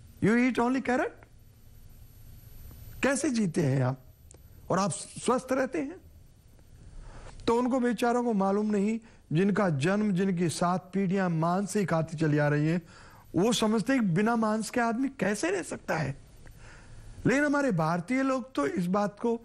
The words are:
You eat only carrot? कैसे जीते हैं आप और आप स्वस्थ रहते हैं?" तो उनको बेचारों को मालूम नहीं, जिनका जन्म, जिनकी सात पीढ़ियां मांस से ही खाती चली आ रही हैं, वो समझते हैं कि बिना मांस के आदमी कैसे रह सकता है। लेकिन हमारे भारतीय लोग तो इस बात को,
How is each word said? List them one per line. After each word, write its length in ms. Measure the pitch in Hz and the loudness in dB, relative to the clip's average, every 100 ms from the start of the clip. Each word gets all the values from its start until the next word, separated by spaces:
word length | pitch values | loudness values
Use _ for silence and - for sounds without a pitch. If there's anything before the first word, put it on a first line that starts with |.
| - - | -18 -2
You 80 | 180 | 2
eat 340 | 233 254 240 240 | 4 2 2 0
only 200 | 262 - | 0 0
carrot? 240 | 247 381 - - - - - - - - - - - - - - - - - - - | 0 -2 -6 -20 -20 -20 -20 -20 -20 -20 -20 -20 -20 -20 -20 -20 -18 -18 -18 -16 -4
कैसे 280 | 247 277 320 | 0 0 0
जीते 320 | 233 202 170 | 0 0 2
हैं 200 | 147 135 | 2 2
आप 220 | 123 131 - - - - - - - | 0 -2 -10 -20 -20 -20 -20 -14 -2
और 80 | 180 | 0
आप 120 | 196 | 0
स्वस्थ 540 | - - - - 247 254 | -2 -10 -6 0 0 0
रहते 260 | 262 262 330 | -2 0 -2
हैं?" 180 | 277 370 - - - - - - - - - - - - - - - | -6 -8 -18 -20 -20 -20 -20 -20 -20 -20 -20 -18 -18 -16 -18 -8 0
तो 120 | 233 | 2
उनको 220 | 247 262 | 2 2
बेचारों 440 | 240 220 240 240 | 0 2 2 2
को 80 | 240 | 2
मालूम 340 | 214 196 196 214 | 2 2 2 2
नहीं, 340 | 208 202 226 - - - | 0 0 -2 -6 -18 -2
जिनका 380 | 151 196 196 196 | 2 4 4 2
जन्म, 420 | 143 156 202 214 | 2 2 2 2
जिनकी 360 | 180 196 175 175 | 2 0 0 0
सात 420 | - 175 180 - | 0 0 0 -2
पीढ़ियां 360 | 196 196 196 185 | -2 0 2 0
मांस 400 | 165 165 180 202 | 0 0 0 0
से 100 | 214 | -2
ही 60 | 185 | 0
खाती 300 | 165 160 151 | 0 -2 0
चली 220 | 156 147 | 2 4
आ 100 | 147 | 2
रही 180 | 147 156 | 2 2
हैं, 160 | 175 - - - - - | 0 -4 -20 -20 -20 -4
वो 180 | 160 208 | 2 2
समझते 400 | 233 220 226 196 | 4 2 2 2
हैं 100 | 269 | 2
कि 60 | 214 | 2
बिना 280 | 160 214 240 | 2 2 2
मांस 340 | 220 220 220 | 0 0 -2
के 100 | - | 0
आदमी 280 | 233 233 269 | 0 0 -4
कैसे 420 | - 180 208 320 | -2 -2 0 -2
रह 120 | 381 | -2
सकता 340 | 320 240 - 165 | -6 -10 -4 -2
है। 200 | 139 139 - - - - - - - - - - - | -2 -6 -14 -20 -20 -20 -20 -20 -20 -20 -18 -4 0
लेकिन 180 | 262 | 2
हमारे 280 | 294 285 277 | 2 2 2
भारतीय 500 | 175 156 175 170 254 | 2 0 0 -2 0
लोग 320 | 269 262 220 | 0 -2 -4
तो 120 | - 277 | -2 -2
इस 200 | 349 175 | -2 0
बात 340 | 202 202 202 | 0 0 -2
को, 200 | 240 233 | -4 -4